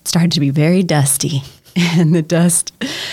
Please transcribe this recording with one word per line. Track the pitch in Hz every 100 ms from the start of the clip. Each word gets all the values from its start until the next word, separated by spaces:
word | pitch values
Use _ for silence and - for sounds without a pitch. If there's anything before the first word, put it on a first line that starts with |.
| -
started | 170 170
to | 156
be | 143
very | 143 156 180
dusty, | 175 151 139 - - 139 - -
<laughs> | - -
and | 175 170 165 170
the |
dust | 156 165 175 165 - - 277 - -